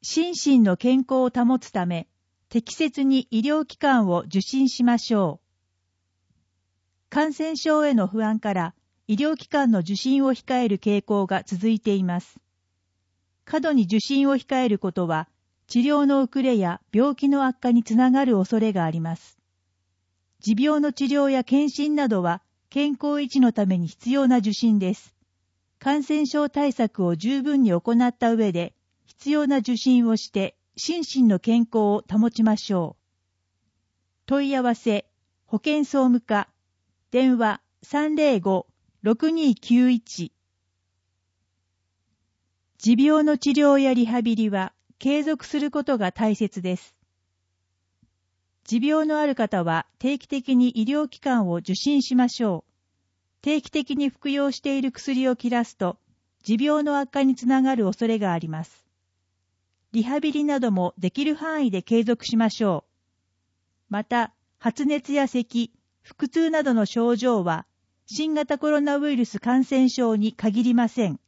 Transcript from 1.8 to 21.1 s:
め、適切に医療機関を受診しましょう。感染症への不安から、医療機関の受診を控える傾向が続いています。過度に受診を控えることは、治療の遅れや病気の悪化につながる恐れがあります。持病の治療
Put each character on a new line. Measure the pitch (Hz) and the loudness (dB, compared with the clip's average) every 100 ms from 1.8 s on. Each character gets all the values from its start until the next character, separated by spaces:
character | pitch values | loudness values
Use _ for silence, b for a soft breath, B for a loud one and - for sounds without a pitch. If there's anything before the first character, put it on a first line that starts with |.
| 180 | -4
め、 | 170 165 _ _ _ _ | -6 -10 _ _ _ _
適 | 240 226 | -4 -4
切 | - 311 269 | -4 -4 0
に | 269 269 - | 2 2 0
医 | 226 | -2
療 | 247 302 | 0 -2
機 | 311 - | -4 -2
関 | 285 254 196 | 2 2 2
を | 175 160 | 0 -2
受 | 185 | -4
診 | - 269 269 | -2 0 0
し | - | 2
ま | 240 233 | 0 0
し | - | 0
ょ | 214 180 143 | 0 0 -4
う。 | _ _ _ _ _ _ _ _ _ _ _ _ _ _ _ _ _ | _ _ _ _ _ _ _ _ _ _ _ _ _ _ _ _ _
感 | 247 311 | -2 -2
染 | 285 311 311 | -2 -6 -4
症 | 320 302 294 | 0 0 2
へ | |
の | 247 185 | 2 0
不 | 208 | -2
安 | 214 220 | -2 -2
か | 214 | -2
ら、 | 190 170 _ _ _ - | -4 -4 _ _ _ -6
医 | |
療 | 214 294 311 | -2 0 -2
機 | - | -4
関 | 294 269 | 0 2
の | 214 | 2
受 | 170 196 | 0 -4
診 | 262 277 | 0 2
を | 269 | 2
控 | 247 - 254 | -2 -2 -2
え | 240 | 0
る | 196 | -2
傾 | - 202 | 0 -2
向 | - 208 190 | 0 -2 -2
が | 190 | -4
続 | - 185 214 | -4 -4 -2
い | 220 | 0
て | - | 0
い | 202 | 0
ま | 185 175 | 0 -4
す。 | - - _ _ _ _ _ _ _ _ _ _ | -8 -20 _ _ _ _ _ _ _ _ _ _
過 | - - | -6 -4
度 | 311 | 0
に | 285 | 0
受 | 185 214 | 2 0
診 | - 277 277 | 0 0 2
を | 269 | 0
控 | - 262 | -2 -2
え | 254 | 0
る | 202 | 0
こ | 190 | -2
と | 180 175 | -4 -2
は、 | 160 160 _ _ _ _ | -4 -6 _ _ _ _
治 | 240 | 0
療 | 254 294 | 2 2
の | 285 277 | 4 2
遅 | 262 269 | 0 0
れ | 262 233 | 0 2
や | 180 170 _ | 0 -4 _
病 | 208 277 | 0 0
気 | 262 277 | 0 0
の | 277 262 | 2 0
悪 | 254 | -2
化 | 254 | 2
に | 240 | 2
つ | 226 226 | 2 2
な | 254 | 4
が | 254 | 4
る | 269 208 | 2 0
恐 | 185 226 | 0 0
れ | 220 | 0
が | 190 | 0
あ | 165 | -2
り | 165 | -4
ま | 160 165 | -6 -8
す。 | - _ _ _ _ _ _ _ _ _ _ _ | -12 _ _ _ _ _ _ _ _ _ _ _
持 | - 214 | -2 0
病 | 285 302 | 2 2
の | 294 | 0
治 | - | -2
療 | 277 | -2